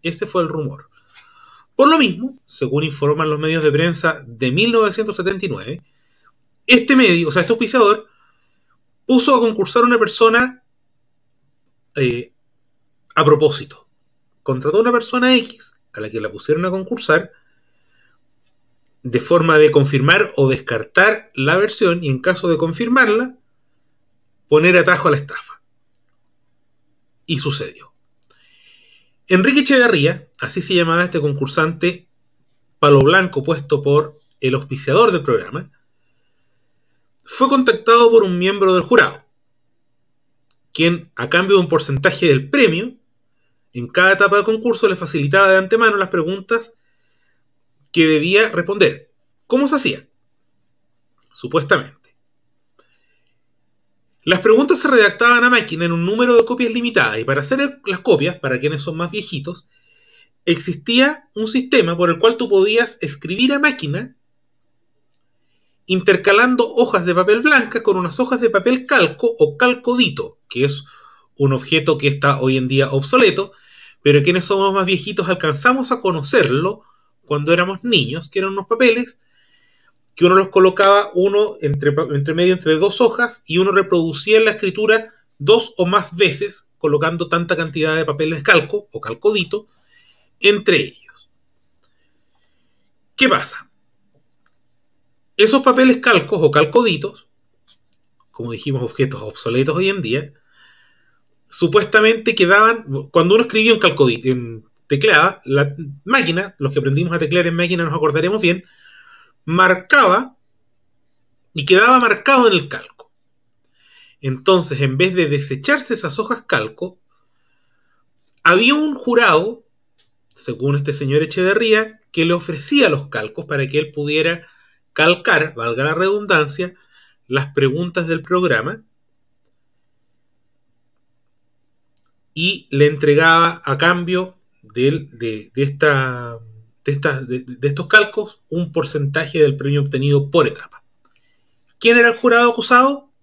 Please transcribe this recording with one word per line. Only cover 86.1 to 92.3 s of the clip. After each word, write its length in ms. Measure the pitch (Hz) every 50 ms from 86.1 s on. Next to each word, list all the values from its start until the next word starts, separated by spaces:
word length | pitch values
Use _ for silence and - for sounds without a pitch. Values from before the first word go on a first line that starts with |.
| 175
veces, 540 | 170 202 165 139 - 208 202 - - _ _ _
colocando 520 | _ - 151 147 143 151 165 170 165 170 -
tanta 260 | 165 170 175 170 180
cantidad 400 | 170 165 151 139 165 156 156 156
de 100 | 160 156
papeles 380 | 156 147 143 156 156 165 147 139
calco 440 | - 190 165 - - - 208 - _
o 100 | - 113
calcodito 640 | - 110 117 - - 208 220 202 170 - - 214 214 _ _ _ _ _ _ _ _ _ _ _ _ _ _ _
entre 380 | - 202 208 196 202 208 180
ellos. 520 | - 135 - - - _ - _ - - _ _ _ _ _ _ _ _ _ _ _ _ _ _ _ _ _ _ _ _ _